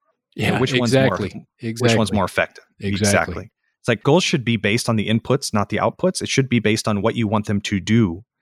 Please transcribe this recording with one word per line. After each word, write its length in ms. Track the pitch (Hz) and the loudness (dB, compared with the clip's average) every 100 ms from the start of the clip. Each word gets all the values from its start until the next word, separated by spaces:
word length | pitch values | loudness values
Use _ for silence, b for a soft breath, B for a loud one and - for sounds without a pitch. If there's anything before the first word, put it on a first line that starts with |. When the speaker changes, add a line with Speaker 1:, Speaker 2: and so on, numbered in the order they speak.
| _ _ _ - | _ _ _ -6
Speaker 1:
You 100 | 104 | -2
know, 60 | |
Speaker 2:
Yeah, 80 | - | 0
Speaker 1:
which 140 | 131 | 0
one's 200 | 131 120 | 0 2
more, 120 | 131 131 | 2 2
Speaker 2:
exactly. 400 | - 95 - - _ | 0 -4 -8 -18 _
Speaker 1:
which 200 | 117 117 | -10 -2
one's 300 | 120 117 104 | 2 2 2
Speaker 2:
Exactly. 40 | |
Speaker 1:
more 100 | 101 | 0
effective? 400 | 90 - 82 - _ _ | 0 0 -4 -6 _ _
Speaker 2:
Exactly. 200 | 101 98 | -6 0
Speaker 1:
Exactly. 520 | 104 95 82 90 - _ _ _ | 2 2 0 -6 -12 _ _ _
It's 80 | - | -4
like, 160 | 113 | -2
goals 180 | 139 165 | 2 2
should 220 | - 156 | 2 -2
be 120 | 113 113 | 0 0
based 320 | 104 113 - | 0 -2 0
on 60 | |
the 140 | 110 95 | 0 2
inputs, 440 | 110 - 135 - | 0 0 -2 0
not 180 | 107 101 | -2 -2
the 80 | 107 | 0
outputs. 440 | 107 - 185 - | -2 0 -2 -2
It 60 | 104 | -2
should 200 | - 131 | 0 2
be 120 | 120 | 2
based 260 | 110 110 - | 2 0 0
on 160 | 101 | 0
what 140 | 107 104 | 0 0
you 100 | 107 | -2
want 200 | 107 - | -2 -2
them 140 | 101 | -4
to 180 | - 101 | -2 -4
do. 440 | 87 113 101 87 - _ | 2 2 2 0 -12 _